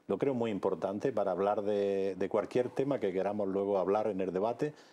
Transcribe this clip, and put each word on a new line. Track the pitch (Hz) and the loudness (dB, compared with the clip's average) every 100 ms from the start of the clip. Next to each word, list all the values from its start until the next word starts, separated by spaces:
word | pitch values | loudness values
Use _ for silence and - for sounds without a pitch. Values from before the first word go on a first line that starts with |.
| - | -4
lo | 98 | 0
creo | 139 127 | 0 0
muy | 117 | 0
importante | 98 98 87 95 101 135 | 0 0 0 -2 -2 -2
para | 107 95 | 0 0
hablar | 90 98 107 | 2 2 2
de, | 101 104 101 98 98 92 | 0 0 2 0 -2 -2
de | 98 | 0
cualquier | 107 92 127 123 | 0 0 0 0
tema | - 139 131 | 0 0 0
que | 98 | 0
queramos | 92 98 107 98 | 0 0 -2 0
luego | 98 101 98 | 0 2 2
hablar | 90 104 110 | 2 2 0
en | 95 | -2
el | 92 | -2
debate | 90 107 120 151 - - | 0 0 -2 -4 -6 -18